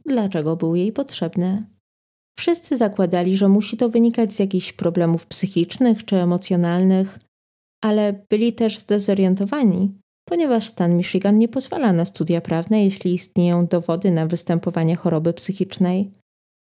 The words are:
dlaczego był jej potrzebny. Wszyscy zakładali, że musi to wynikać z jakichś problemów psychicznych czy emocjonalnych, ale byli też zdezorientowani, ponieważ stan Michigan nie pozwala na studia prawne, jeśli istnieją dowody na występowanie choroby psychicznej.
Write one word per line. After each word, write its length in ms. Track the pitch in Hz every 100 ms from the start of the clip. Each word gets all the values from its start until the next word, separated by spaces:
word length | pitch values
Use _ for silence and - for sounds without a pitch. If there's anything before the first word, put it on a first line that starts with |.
dlaczego 500 | 311 247 196 180 151
był 200 | 165 165
jej 160 | 175 202
potrzebny. 680 | 214 180 - 165 175 180 202 220 _ _ _ _ _ _ -
Wszyscy 400 | - 339 - 247
zakładali, 600 | 214 202 175 175 180 190
że 100 | 196
musi 300 | 202 202 226
to 120 | 240
wynikać 440 | 233 233 233 214
z 60 | -
jakichś 340 | 196 185 -
problemów 520 | - 175 175 170 165
psychicznych 800 | - - 185 170 170 - 247 220
czy 100 | -
emocjonalnych, 1040 | 190 175 175 - 175 170 175 190 190 190 - _ _ _ _ _ _
ale 420 | 214 214 208 202 -
byli 240 | 214 233
też 260 | 233 226 214
zdezorientowani, 1120 | - 208 202 196 185 190 202 294 226 180 196 - _ _
ponieważ 420 | - 339 302 233 220
stan 300 | - 175 175
Michigan 400 | 185 185 196 214
nie 100 | 233
pozwala 460 | 262 - 339 240
na 120 | 170
studia 360 | 180 - 175 165
prawne, 420 | - 165 170 220
jeśli 300 | 196 196 185
istnieją 540 | 175 - - 175 175 170
dowody 440 | 175 170 165 190
na 140 | 160
występowanie 720 | 160 170 - 170 175 170 160
choroby 380 | 165 170 156 170
psychicznej. 800 | 165 - 190 190 - 180 185 196 - _ _ _ _